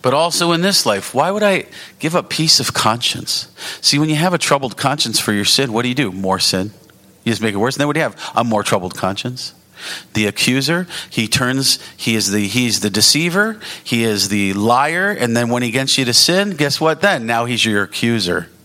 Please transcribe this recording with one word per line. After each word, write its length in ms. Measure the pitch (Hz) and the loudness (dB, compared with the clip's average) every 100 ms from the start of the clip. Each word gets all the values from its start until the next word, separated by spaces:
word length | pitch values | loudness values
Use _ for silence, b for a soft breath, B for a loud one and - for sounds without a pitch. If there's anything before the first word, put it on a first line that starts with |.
But 100 | 127 | 2
also 380 | 139 170 160 170 | 2 0 0 0
in 80 | 165 | 2
this 240 | 190 190 - | 2 2 2
life, 280 | 101 - | 0 -2
why 180 | 123 165 | 0 0
would 120 | 208 | 2
I 220 | 208 180 - B B - | 2 2 -4 B B -6
give 160 | 151 170 | -2 -2
up 140 | 175 | -2
peace 300 | - 160 - | -2 2 2
of 140 | 117 | 2
conscience? 760 | - 110 117 - - - - - B B B | 0 0 2 -2 -4 -6 -6 -8 B B B
See, 180 | - 143 | 0 2
when 100 | 156 | 2
you 60 | 151 | 2
have 180 | 180 | 2
a 40 | 175 | 0
troubled 400 | - 143 131 - | 2 0 0 -2
conscience 420 | 139 147 117 - | -2 0 -2 0
for 140 | - | 0
your 100 | 104 | 0
sin, 300 | 101 - 135 | 2 2 2
what 80 | 110 | 0
do 80 | 123 | 0
you 60 | 127 | 0
do? 160 | 117 | -2
More 280 | 92 95 95 | -2 -2 0
sin. 320 | - 95 101 - - - - - | 0 0 -4 -8 -20 -20 -20 -6
You 80 | 117 | -4
just 100 | 110 | 0
make 120 | 110 | 0
it 40 | 98 | 0
worse. 180 | 120 - | -2 0
And 60 | |
then 60 | 147 | -2
what 80 | 151 | 0
do 40 | |
you 40 | |
have? 280 | 139 - - - | -2 -4 -4 -2
A 80 | |
more 200 | 120 107 | 0 0
troubled 320 | 101 104 90 - | 0 0 -2 -4
conscience. 580 | 95 101 123 127 - - _ B B B B | -4 -4 -8 -8 -14 -16 _ B B B B
The 140 | 107 104 | 0 0
accuser, 600 | - - 131 135 170 180 B B | 0 0 2 0 -2 -2 B B
he 180 | - 110 | -4 -2
turns, 520 | - 123 131 131 - B B | 0 0 0 0 -2 B B
he 180 | - 113 | -2 0
is 160 | 95 | 0
the, 160 | 104 101 | 0 0
he's 320 | 113 123 107 | 0 0 0
the 100 | 104 | -2
deceiver, 680 | 98 - 143 170 180 214 214 B B | 2 2 2 0 0 -2 -4 B B
he 200 | - 117 | -2 0
is 260 | 113 104 95 | 2 0 0
the 240 | 104 98 | 0 0
liar, 560 | 98 107 120 147 170 196 | 2 4 4 2 0 -2
and 260 | 208 117 117 | -2 0 0
then 140 | 117 | 0
when 140 | 123 | 0
he 80 | 123 | 0
gets 260 | 120 135 - | -2 0 0
you 80 | 123 | 2
to 80 | |
sin, 380 | 117 - 185 202 | 4 4 2 0
guess 280 | 160 143 - | -2 -2 2
what 220 | 156 156 | 0 2
then? 240 | 202 160 113 | 2 2 0
Now 200 | 117 120 | -2 0
he's 200 | 117 117 | 0 2
your 180 | 101 | 2
accuser. 680 | 98 - 117 117 90 82 85 - | -2 -2 0 0 0 -2 -4 -18